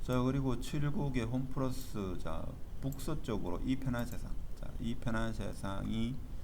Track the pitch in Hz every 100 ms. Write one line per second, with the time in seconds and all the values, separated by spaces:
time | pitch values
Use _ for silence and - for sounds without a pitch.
0 | - 127 127 135 135 120 - 151 147 143
1 | 143 127 110 131 135 - 131 127 - 104
2 | 95 87 82 80 - - - - 135 139
3 | - 147 - 151 135 - 127 131 131 120
4 | 120 117 - - - - - - 117 123
5 | 123 113 113 113 101 98 98 98 101 110
6 | 117 139 - -